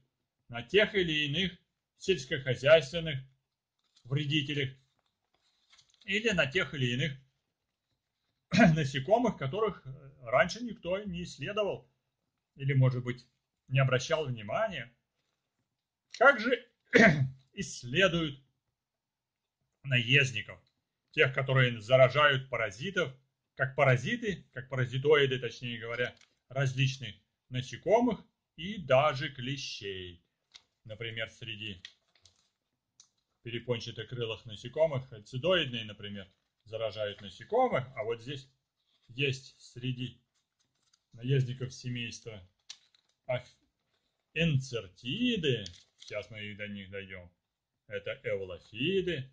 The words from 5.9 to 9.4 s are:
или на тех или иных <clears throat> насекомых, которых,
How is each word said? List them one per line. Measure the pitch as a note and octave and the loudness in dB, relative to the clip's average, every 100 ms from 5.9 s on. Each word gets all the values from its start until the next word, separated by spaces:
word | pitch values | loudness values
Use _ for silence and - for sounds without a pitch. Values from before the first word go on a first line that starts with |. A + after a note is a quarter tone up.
| _ | _
или | - G3+ A3+ | -4 -2 0
на | F3+ C#3 | 0 0
тех | F#3 F3+ | 0 -2
или | D3+ B2 | -2 -2
иных | B2 D#3+ - _ _ _ _ _ _ _ _ _ _ _ _ - | 0 -4 -6 _ _ _ _ _ _ _ _ _ _ _ _ 0
<clears throat> | F#3 G3 | 6 8
насекомых, | D#3 C3+ C#3 C3+ A#3 A#3 | 6 0 -2 2 4 4
которых, | - | 0